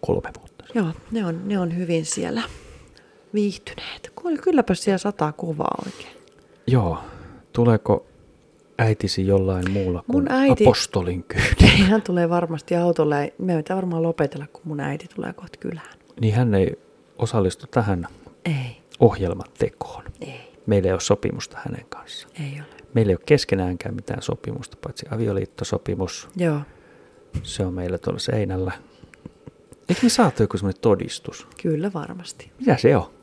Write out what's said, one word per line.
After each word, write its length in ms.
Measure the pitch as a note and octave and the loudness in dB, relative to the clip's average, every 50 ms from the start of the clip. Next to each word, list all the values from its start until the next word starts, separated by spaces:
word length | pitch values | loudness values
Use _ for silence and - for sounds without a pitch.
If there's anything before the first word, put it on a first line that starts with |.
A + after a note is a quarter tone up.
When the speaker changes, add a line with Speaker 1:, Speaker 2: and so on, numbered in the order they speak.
Speaker 1:
Kolme 280 | - - - - - - - - | 0 -2 -2 -2 -2 -8 -16 -16
vuotta 260 | - - _ _ - | -20 -20 _ _ -20
sitten. 160 | - - A#3+ G3 | -6 -2 -2 -2
Speaker 2:
Joo, 100 | D#3+ E3 - - - | -2 -4 -8 -12 -8
ne 160 | A3 A3+ G#3 | -6 -4 -4
on, 220 | F3 E3 E3 F#3+ G3+ | -4 -4 -6 -4 -4
ne 100 | G#3 G3 | -2 -2
on 180 | F3+ E3+ E3 | -2 -2 -2
hyvin 280 | F3 F#3 E3 F3 E3 D#3+ | -4 -2 -2 -2 -2 -2
siellä 380 | D#3 - - - - - A#3 A#3 - - - - - - - - - - - _ _ _ _ _ _ - | -4 -6 -6 -4 -4 -4 -4 -6 -6 -10 -18 -20 -20 -20 -20 -20 -20 -20 -20 _ _ _ _ _ _ -2
viihtyneet. 760 | G#3 G#3 G3+ F3+ - _ - - - - - - - _ - _ | 0 0 0 -2 -6 _ -16 -16 -14 -14 -14 -14 -16 _ -18 _
Ku-, 140 | - - F4 D#4+ C#4+ - | -10 -4 -4 -4 -2 0
kylläpä 320 | F#4+ D#4+ C#4+ A#3 - F#3 | 2 4 4 4 4 0
siellä 240 | - - - G3 F#3 | 0 2 0 0 0
sataa 340 | - G3+ G3+ - D#3 D3+ D3 | 0 -4 -2 -2 -2 -2 -2
kovaa 500 | - - E3+ D#3+ D3+ - - - - - | -6 -8 -6 -4 -2 -2 -2 -2 -4 -8
oikein. 300 | - - - - - - - - _ _ _ _ _ _ _ _ | -10 -14 -14 -18 -20 -20 -20 -20 _ _ _ _ _ _ _ _
Speaker 1:
Joo. 320 | - B2+ B2 G2+ F2 D#2+ - - - - - - - - - - _ _ | 2 4 4 4 2 -2 -4 -8 -14 -18 -18 -20 -20 -20 -20 -20 _ _
Tuleeko 540 | - A#2+ A#2+ A2+ G#2+ - - G#2 - - _ _ _ - _ _ _ _ _ _ _ _ _ _ - | 2 4 6 4 4 4 2 0 0 0 _ _ _ -20 _ _ _ _ _ _ _ _ _ _ 0
äitisi 480 | A2+ A2 A2 - - G2 - - F#2+ | 2 2 2 0 0 -4 -2 0 2
jollain 440 | F#2+ G2 G2 F#2+ F#2+ F#2+ F#2 F2+ F#2 | 4 4 4 4 2 0 0 0 -2
muulla 340 | G2 G2+ F#2+ F#2 F2 F2 - | -2 0 0 -2 -2 -4 -4
Speaker 2:
Mun 160 | - B3 C#4+ C#4 | -2 0 0 0
Speaker 1:
kuin 80 | C#4 B3+ | 2 2
Speaker 2:
äiti 320 | C4 C4+ C#4 B3+ - G#3+ | 2 4 4 6 6 6
Speaker 1:
apostolin 580 | - - - - - - G2 F2+ F2 F2+ F2+ - | 4 4 4 0 -4 -2 -2 -2 -2 -4 -6 -6
kyydillä? 600 | _ - - - - - - - - - G#3 G3+ | _ -4 -2 0 0 8 10 10 10 10 8 6
Speaker 2:
<laughs> 40 | F#3+ | 6
Hän 120 | G#3 A3 - | 6 4 2
tulee 260 | - F3+ F3+ E3+ E3 | 0 2 2 2 4
varmasti 460 | E3+ F3 F3 E3 E3 D3+ - - F3 | 2 0 0 0 -4 -8 -4 -2 0
autolla. 400 | E3+ F3 F3 E3+ - D#3 D3+ D3 C#3+ C#3+ - - _ | 2 2 2 4 4 4 2 2 0 -2 -4 -6 _
Me 180 | F#3+ F#3 F3 | -2 0 0
pitää 200 | D#3+ D3+ - F#3 | 0 0 -2 -2
varmaan 260 | F#3+ F#3 F3+ E3+ E3 D#3+ | -2 -2 -2 -2 0 0
lopetella, 440 | E3 E3 - D3+ C#3 - - C#3+ - _ | 0 2 0 -2 -2 -2 -6 -12 -12 _
kun 100 | - - | -14 -10
mun 160 | D#3 D3+ C#3+ | -8 -8 -6
äiti 260 | C#3 C#3+ C#3 D#3 E3+ F3 - | -4 -6 -6 -8 -10 -12 -10
tulee 180 | - - - F3+ | -10 -8 -8 -10
kohta 260 | - F#3+ E3 - - | -12 -16 -20 -20 -12
kylään. 280 | - - E3+ D#3+ - - - _ _ _ - - | -10 -10 -10 -10 -14 -18 -20 _ _ _ -8 -2
Speaker 1:
Niin 140 | A#2 A2 G#2 | 0 2 2
hän 200 | A#2 B2+ A#2+ G#2 | 2 2 2 4
ei 180 | G2 F#2+ - - - _ _ _ _ _ _ _ - | 2 2 2 0 -6 _ _ _ _ _ _ _ -6
osallistu 480 | A2+ A2+ - A2+ G2 F#2 - - - | -6 -2 0 0 0 0 0 -4 -16
tähän 400 | - - - A#2 G2+ F#2+ F2 E2 - - - - - - _ _ | -4 -2 0 0 0 0 -2 -4 -8 -14 -20 -20 -20 -20 _ _
Speaker 2:
Ei. 320 | F3+ D#3 C3+ C3 B2 A2 - _ _ - - | -2 -2 -2 -4 -8 -12 -16 _ _ 0 4
Speaker 1:
ohjelman 460 | - A2+ - - G2 F2 F2+ - - - _ - | 4 4 4 4 -2 -4 -4 -4 -8 -14 _ -4
tekoon. 460 | - - - _ - - - - - - - - | -4 -4 -4 _ -16 -14 -14 -16 -16 -16 -14 -14
Speaker 2:
Ei. 340 | - - - - - - - - _ | -14 -14 -14 -16 -20 -20 -20 -12 _
Speaker 1:
Meillä 200 | - G#2+ G2+ F#2 F#2+ | 2 2 2 4 2
ei 40 | F#2+ | 0
ole 80 | G2 | 0
sopimusta 580 | - - G#2 - - - - - - - - - - | 2 0 0 0 0 -6 -6 -6 -10 -12 -14 -14 -12
hänen 200 | - - - - _ | -10 -10 -12 -12 _
kanssaan. 440 | - - - - - - - - _ - D3+ | -18 -18 -18 -18 -18 -18 -18 -20 _ -12 -12
Speaker 2:
Ei 100 | C#3 C#3 D3 | -10 -10 -12
ole. 240 | D3 - - - - - - | -16 -18 -20 -20 -20 -2 2
Speaker 1:
Meillä 160 | A#2+ A2 G2+ | 2 4 4
ei 40 | F#2 | 2
ole 80 | E2+ - | 0 4
keskenäänkään 680 | - D3 C#3 - - - F#2+ F#2 F2+ F2+ F2 - - - | 4 4 4 4 0 -2 0 0 -2 -4 -4 -6 -8 -8
mitään 280 | - - - - - - | -8 -8 -8 -8 -8 -4
sopimusta, 540 | - - - - - - - - - - - - | -6 -6 -6 -6 -10 -8 -8 -10 -14 -16 -14 -12
paitsi 240 | - - - - - | -12 -12 -12 -10 -8
avioliittosopimus. 1160 | - A2 A#2 G#2 G2 F#2+ F#2+ - _ - - - - - - - G2 - F#2+ F2+ - - - - - | -4 -2 -2 0 0 -2 -2 -4 _ -10 -6 -4 -4 -4 -4 -4 -4 -4 -4 -6 -6 -12 -14 -12 -6
Speaker 2:
Joo. 240 | F#3 F3+ E3 D3+ D3 D3 - - - - - - - - - _ - - _ - - - | -2 0 0 0 -2 -4 -10 -18 -20 -20 -20 -20 -20 -20 -20 _ -20 -20 _ -10 -10 -8
Speaker 1:
Se 240 | - - - G2+ | -8 -4 -4 -4
on 80 | F#2 F2+ | -4 -2
meillä 240 | F#2 F2+ F2+ F2+ - | -4 -4 -4 -6 -4
tuolla 200 | - - F2 - | -4 -6 -6 -4
seinällä. 540 | - - - A2 G#2 G2 F#2+ F#2 F#2 F#2 - - - - - - - - - _ _ - _ _ _ - _ _ _ _ - _ _ - | -4 -2 -2 -2 -2 -2 -2 -4 -4 -4 -6 -10 -16 -20 -20 -20 -20 -20 -20 _ _ -20 _ _ _ -20 _ _ _ _ -20 _ _ -2
Eikö 120 | F3+ - - | 0 2 4
me 60 | A#3+ | 2
saatu 340 | - - - D#3 - - A2 | 4 6 4 4 4 2 0
joku 140 | G2 - F#2+ | 0 0 -2
semmoinen 220 | F#2+ G2 F2+ - | -2 -2 -4 0
todistus? 680 | - A#2 G2+ F#2 - - - - _ - - - - - - - - | 4 4 4 4 2 -8 -8 -10 _ -14 -16 -16 -20 -20 -20 -6 -4
Speaker 2:
Kyllä 280 | F3 D#3+ D3+ E3 G#3 F#3+ | -2 -2 -2 -2 -4 -6
varmasti. 560 | E3+ D3 E3 F3+ F#3 F3 - - - - - _ - | -6 -10 -10 -12 -14 -14 -16 -18 -18 -20 -20 _ -2
Speaker 1:
Mitä 160 | C4 C4+ D#3 | 2 2 2
se 200 | - - B2 D3 | 4 6 4 4
on? 140 | G#2+ - - - _ | 4 0 -4 -12 _